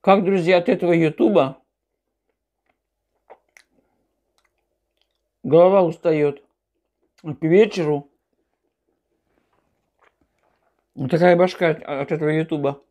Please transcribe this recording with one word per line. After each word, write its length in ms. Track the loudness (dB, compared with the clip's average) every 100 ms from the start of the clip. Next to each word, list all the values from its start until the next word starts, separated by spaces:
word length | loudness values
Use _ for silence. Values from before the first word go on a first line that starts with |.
| 2
Как, 160 | 2
друзья, 360 | 2 -2 0 0
от 100 | 0
этого 240 | -2 0
Ютуба 680 | 0 0 0 0 2 0 -6 _ _ _ _ _ _ _ _ _ _ _ _ _ _ _ _ _ -20 _ _ _ _ _ _ _ _ _ _ _ _ _ _ _ _ _ _ _ _
голова 400 | 0 4 4 4
устаёт. 580 | 0 -2 -4 0 -2 -4 _ _ _ _ _ _ _ _
К 220 | -14 -8
вечеру 640 | 0 2 2 -2 -4 -6 -8 _ _ _ _ _ _ _ _ _ _ _ _ _ _ _ _ _ _ _ _ _ _ _ _ _ _ _ _ -12
вот 160 | -6
такая 240 | 0 2 2
башка 360 | 0 -2 -4
от, 120 | -4
от 300 | -10 -12 -8
этого 160 | -6 -4
Ютуба. 520 | -4 -4 -6 -6 -8 _